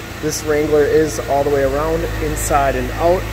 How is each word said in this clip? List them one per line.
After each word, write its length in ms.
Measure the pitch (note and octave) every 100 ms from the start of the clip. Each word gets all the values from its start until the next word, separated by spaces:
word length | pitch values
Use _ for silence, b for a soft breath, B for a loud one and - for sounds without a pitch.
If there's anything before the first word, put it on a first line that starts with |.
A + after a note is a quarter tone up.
| - -
this 220 | D3+ D3+ D#3
Wrangler 380 | D3 D3+ D3+
is 360 | C#3+ D3 D#3 - -
all 140 | C#3
the 60 | C#3+
way 140 | C#3+
around, 400 | C3+ C#3 D#3+ E3 E3 -
inside 520 | D#3 D3+ - D3+ C#3 B2+
and 140 | B2
out. 300 | - E3+ F#3 -